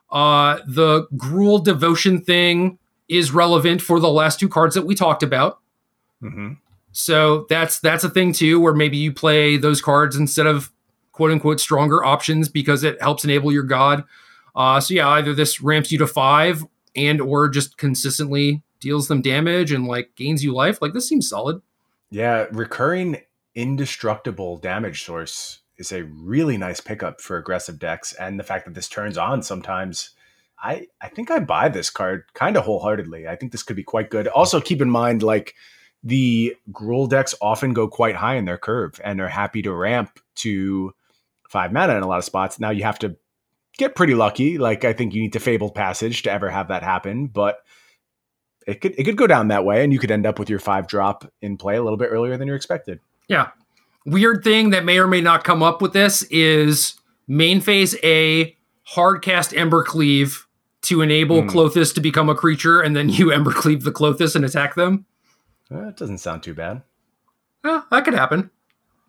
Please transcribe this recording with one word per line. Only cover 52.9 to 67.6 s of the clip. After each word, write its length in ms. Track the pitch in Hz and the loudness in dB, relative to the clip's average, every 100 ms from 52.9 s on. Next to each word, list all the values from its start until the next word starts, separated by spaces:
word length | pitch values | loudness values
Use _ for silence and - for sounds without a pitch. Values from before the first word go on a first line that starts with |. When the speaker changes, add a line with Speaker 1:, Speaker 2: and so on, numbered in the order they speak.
| 87 _ _ - | -16 _ _ -4
Speaker 1:
Yeah. 220 | 170 - - _ _ _ _ | -2 -2 -8 _ _ _ _
Weird 380 | 143 185 226 226 | -2 2 2 2
thing 280 | 220 220 214 | 2 4 4
that 140 | 190 | 2
may 140 | 175 185 | 4 4
or 80 | 185 | 4
may 140 | 180 | 4
not 240 | 170 165 | 4 4
come 180 | - 165 | 2 2
up 180 | 165 165 | 2 2
with 120 | 185 | 0
this 300 | 196 202 196 | 2 2 2
is 720 | - 160 160 156 151 147 - - _ _ - | 0 2 4 4 4 2 -2 -6 _ _ -4
main 320 | 143 165 190 | 2 4 4
phase 360 | 202 196 185 - | 4 2 2 2
A, 540 | 160 160 160 160 160 _ _ _ | 2 4 4 2 -2 _ _ _
hard 380 | - 175 180 190 | -8 2 2 2
cast 300 | 185 180 170 | 0 0 0
Embercleave 920 | 156 165 170 170 160 147 139 139 - - _ _ _ | 0 2 2 2 2 2 4 2 -4 -16 _ _ _
to 180 | - 165 | -2 2
enable 420 | 156 156 156 165 | 4 2 4 4
Speaker 2:
Hmm. 60 | 101 | 4
Speaker 1:
Klothys 460 | 180 156 175 156 | 4 4 4 2
to 60 | - | 2
become 280 | 151 156 151 | 0 2 2
a 60 | |
creature, 460 | 147 160 151 165 170 | 2 0 2 4 4
and 160 | 156 147 | 4 2
then 120 | 147 | 2
you 180 | - 170 | 4 4
<laughs> 60 | |
Embercleave 520 | 147 147 - 156 151 | 4 2 2 2 0
the 80 | 143 | -2
Klothys 420 | - 151 139 160 | 0 2 2 0
and 100 | 160 | 2
attack 300 | 135 147 143 | 0 0 -2
them. 320 | 170 180 196 - _ _ _ _ _ - | 0 0 0 -4 _ _ _ _ _ -16
Speaker 2:
Uh, 160 | 147 214 | -14 -14
that 100 | - | -12
doesn't 220 | 147 92 | -10 -10
sound 240 | 87 82 | -10 -10
too 120 | 87 | -12
bad. 280 | 78 85 123 - _ _ _ _ _ _ _ | -10 -10 -10 -16 _ _ _ _ _ _ _